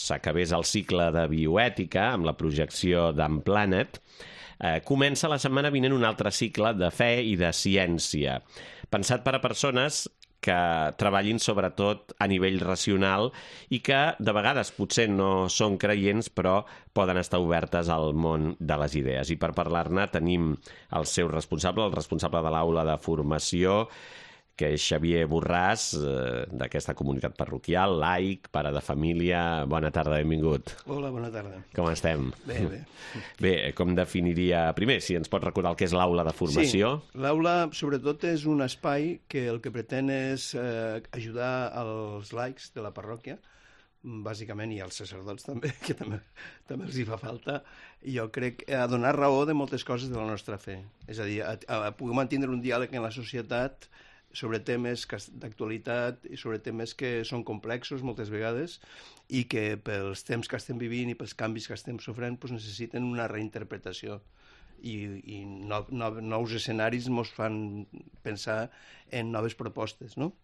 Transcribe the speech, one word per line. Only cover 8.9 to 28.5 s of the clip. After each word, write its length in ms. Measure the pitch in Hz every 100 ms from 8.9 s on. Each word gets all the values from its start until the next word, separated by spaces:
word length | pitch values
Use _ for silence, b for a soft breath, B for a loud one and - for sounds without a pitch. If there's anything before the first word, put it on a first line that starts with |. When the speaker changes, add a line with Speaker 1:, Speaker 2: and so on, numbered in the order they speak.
| 107 98 123
Speaker 1:
per 140 | 135 131
a 40 |
persones 640 | 123 113 143 127 143 - - _ - _
que 160 | - 87 87 82 76 -
treballin 420 | 104 98 101 113
sobretot 800 | - 101 92 - 101 104 - -
a 80 | 101
nivell 320 | 95 95 92
racional 720 | 87 92 - 98 95 98 120 B B B B
i 80 | 127
que 220 | - 135 151 -
de 180 | 107
vegades 380 | 104 107 139 104
potser 320 | - 98 - 113
no 400 | 98 95 95 92
són 300 | - 107 95
creients, 540 | 101 104 98 107 113
però 300 | - 90 95 - B B
poden 280 | - 92 92
estar 160 | 87 90
obertes 480 | 85 82 85 87 85
al 220 | 80 78
món 440 | 76 80 80 78 -
de 220 | 76 76
les 160 | 73 76
idees. 320 | 65 65 73
I 80 | 82
per 140 | 85
parlar-ne 540 | 82 80 82 78 92 104
tenim 460 | 85 85 90 80 71 B B B
el 160 | 82 76
seu 240 | - 85
responsable, 560 | 78 - 80 90 98 104
el 80 |
responsable 480 | 82 76 85 82 85
de 80 | 80
l'aula 320 | 80 82 82
de 140 | 78 78
formació, 840 | - 80 71 78 - 85 90 104 117 B B B B B B
que 180 | - 76
és 80 | 76
Xavier 380 | - 78 82 85 80
Borràs, 600 | 82 - 87 92 113 - 82
eh, 460 | 71 67 64 62 62
d'aquesta 460 | 65 64 73 -
comunitat 380 | 69 69 67 71
parroquial, 600 | - 71 65 - 87 98 85
laic, 520 | 78 90 95 92 -